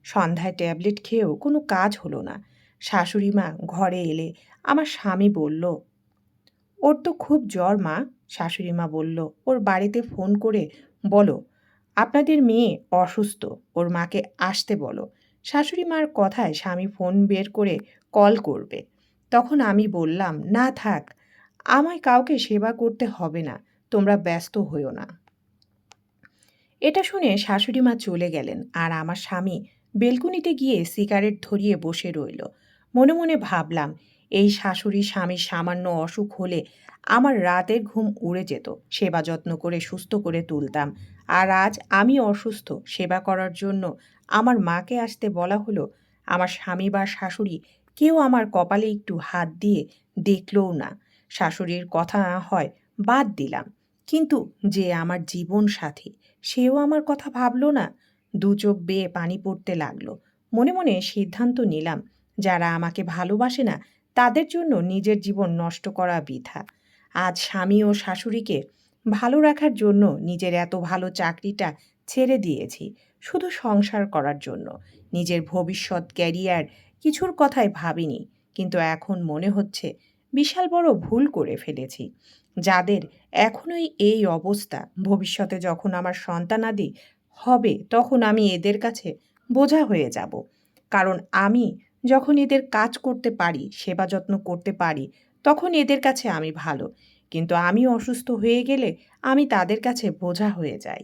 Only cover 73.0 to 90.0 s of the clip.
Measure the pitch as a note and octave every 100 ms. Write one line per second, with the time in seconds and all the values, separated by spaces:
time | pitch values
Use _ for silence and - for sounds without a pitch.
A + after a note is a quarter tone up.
73 | _ _ - F4+ F4+ - A#3+ G#3 G#3 G#3+
74 | G3+ D#3 C#3 C#3+ C3+ - - - - _
75 | _ F3 F3 F3 D#3+ F3+ E3+ F#3+ - F3+
76 | E3+ - E3+ E3+ F#3 F3 D3+ _ _ _
77 | D#4 D4+ F#4 - C#4+ C4+ G#3 G3+ E3+ D#3+
78 | D#3+ - - _ _ - F3+ F3 D#3+ D#3+
79 | - F#3 E3+ D3+ F#3+ G3+ G3+ - D#3+ -
80 | _ _ _ C4 D4 F#4 F4+ E4+ E4+ G3+
81 | E3+ A#3 C#4+ F#3+ - - - B2+ C3+ -
82 | A#2 _ _ _ _ - F3 F3+ F3+ G3+
83 | - _ _ - G#3+ A3 E4 E4+ D#4+ -
84 | G#3 A3 G3 E3 F3+ G3+ - - - -
85 | F#3+ G3 G3 - G3+ F#3 F3 E3+ G3+ F3+
86 | F3+ F3+ - E3+ F3 A3 A3 G#3 E3 -
87 | - _ _ _ B3 B3 G#3 - - A3+
88 | B3 B3+ A3 G#3+ G3+ F3+ G3 G#3 A#3+ F4
89 | F3 - _ _ - B3+ C#4 D#4 B3+ F3+